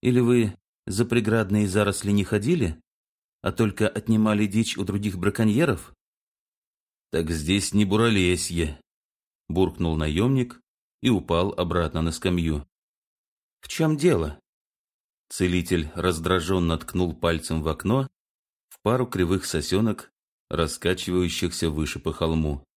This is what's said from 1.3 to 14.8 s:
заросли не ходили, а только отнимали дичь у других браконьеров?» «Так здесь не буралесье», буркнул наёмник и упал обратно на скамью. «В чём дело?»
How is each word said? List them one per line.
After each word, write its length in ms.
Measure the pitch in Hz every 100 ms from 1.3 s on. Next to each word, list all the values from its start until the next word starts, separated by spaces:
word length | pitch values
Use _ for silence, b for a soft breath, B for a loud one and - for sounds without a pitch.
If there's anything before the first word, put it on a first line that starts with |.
| 113 101 104 104
заросли 440 | 95 101 98 101
не 120 | 101
ходили, 560 | 98 107 104 175 101 82 _ _ _ _ _ _
а 100 | -
только 360 | 87 110 95 107
отнимали 580 | - 107 110 107 104 107
дичь 320 | 101 110 -
у 60 |
других 340 | 95 101 104 92
браконьеров?» 760 | 95 - 110 107 165 92 - _ _ _ _ _ _ _ _ _ _ _ _
«Так 200 | 82 80
здесь 440 | 82 76 98 95
не 100 | 101
буралесье», 960 | 104 104 117 104 90 87 - 85 78 73 _ _ _ _ _ _ _
буркнул 480 | 80 90 - 85 78
наёмник 640 | 78 76 117 135 123 - _ _ _ _
и 80 | 139
упал 420 | 107 - 82 95
обратно 500 | - 87 85 80 -
на 100 | 82
скамью. 540 | 80 92 87 82 76 71 _ _ _ _ _ _ _ _ _
«В 80 | -
чём 280 | - 160 156
дело?» 440 | 165 123 78 73 _ _ _ _